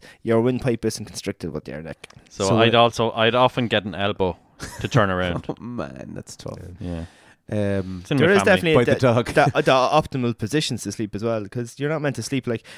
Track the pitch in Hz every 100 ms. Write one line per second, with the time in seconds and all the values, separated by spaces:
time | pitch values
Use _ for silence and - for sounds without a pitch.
0 | - - 110 113 120 127 131 113 110 -
1 | 107 - - - 87 73 - 71 80 -
2 | - - _ - 95 110 117 117 117 -
3 | 113 - 113 120 127 - 117 107 98 85
4 | 101 104 92 - _ _ - - 110 120
5 | 101 90 90 85 - 131 113 120 71 65
6 | - - - - - 85 87 90 90 82
7 | 85 _ _ _ - 107 101 98 92 92
8 | 90 - 170 202 208 185 175 151 120 131
9 | 131 117 117 156 143 135 151 131 127 151
10 | - 135 120 117 104 151 - 120 101 98
11 | 104 101 113 110 101 123 117 - 143 156
12 | 147 117 113 135 123 113 -